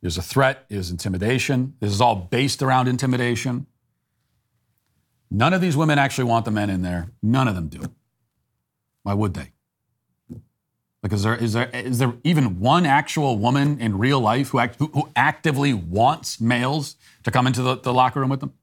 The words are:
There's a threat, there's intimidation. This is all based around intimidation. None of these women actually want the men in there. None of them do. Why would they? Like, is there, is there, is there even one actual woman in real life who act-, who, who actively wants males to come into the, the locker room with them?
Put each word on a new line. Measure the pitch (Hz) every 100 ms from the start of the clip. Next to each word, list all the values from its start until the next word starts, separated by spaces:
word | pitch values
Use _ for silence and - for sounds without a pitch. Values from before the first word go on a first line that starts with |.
There's | 87 82
a |
threat, | 85 135 135 131 _
there's | 104 90
intimidation. | 87 - 90 104 131 - 131 131 -
This | 104
is | 101
all | 120
based | 107 87 117 135 -
around | 135 131 127
intimidation. | 127 135 127 120 117 131 120 - _ _ _ _ _ _ _ _ _ _ _ _ _ _ _ _
None | 98 131
of | 185
these | 180 143
women | 156 147
actually | 139 -
want | 127 117
the | 113
men | 107 104
in | 95
there. | 90 87 85 -
None | 107 127 131
of |
them | 92 80
do. | - - - _ _ _ _ _ _ _ _ _ _
Why | -
would | 101 107
they? | 82 73 _ _ _ _ _ _ _ _ - - _ _ _ _ _
Like, | 101
is | 107
there, | 101 117
is | 113
there, | 107 123
is | 123 123 120
there | 131 117
even | 156 170 127 90
one | 113 160
actual | 175 139 151 - 143 113
woman | 107 139 143 147
in | 113 95
real | 120 139
life | 110 120 139
who | 135
act-, | 120 -
who, | 151
who | 139 151
actively | - 139 147 160 135 143
wants | 113 82 92 120 156 - -
males | 113 123 127 151 139 - _ _
to | -
come | 123 127
into | 123
the, | 127 127
the | -
locker | 123 127 131
room | 131
with | 135
them? | 135 -